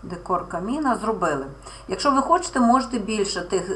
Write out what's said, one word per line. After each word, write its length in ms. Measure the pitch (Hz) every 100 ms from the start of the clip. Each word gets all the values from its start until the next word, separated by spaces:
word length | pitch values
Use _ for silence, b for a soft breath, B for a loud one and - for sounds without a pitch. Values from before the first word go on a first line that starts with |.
Декор 460 | - 175 - 180 180
каміна 460 | 175 190 285 285 226
зробили. 500 | 214 208 175 143 135 - B B B
Якщо 240 | 190 294
ви 100 | 269
хочете, 380 | 269 349 349 269
можете 400 | 233 254 254 240
більше 420 | 196 214 196 185
тих, 280 | 175 190 180